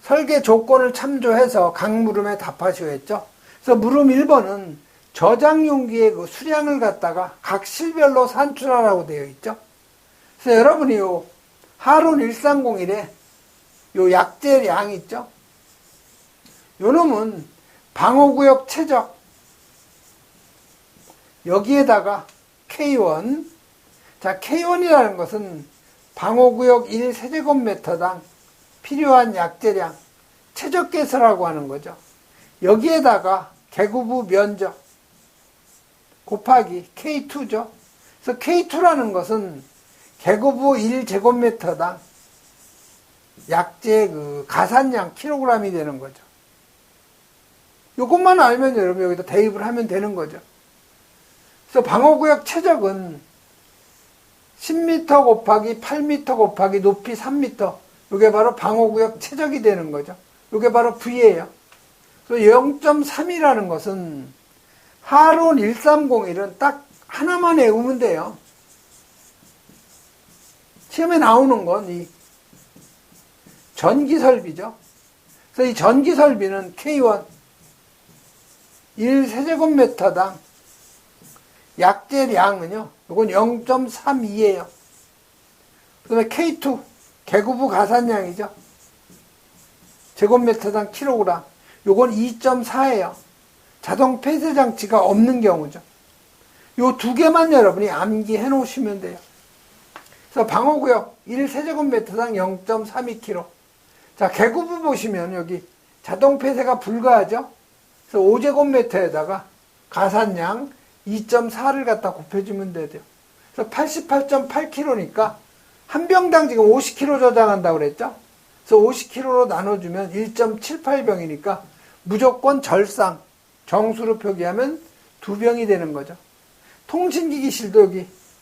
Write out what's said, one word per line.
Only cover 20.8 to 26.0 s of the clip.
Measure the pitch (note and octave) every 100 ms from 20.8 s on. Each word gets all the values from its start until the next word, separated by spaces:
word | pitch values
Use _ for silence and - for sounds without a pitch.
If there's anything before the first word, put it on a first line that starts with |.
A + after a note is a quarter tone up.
| _ _ _ _ _ _ E3+
여기에다가 | G3 G#3 C#4 B3 G#3 G3 F3+ - _ _ _ -
케이원. | - D4 C4 F3+ D#3 A3 D4+ D4+ - _ _ _ _ _ _
자, | F#3 F#3+
케이원이라는 | - D#4+ F4 F4+ F4 D4 A3 F3+
것은 | E3+ G#3+ G3 D#3 C#3+ _ _ _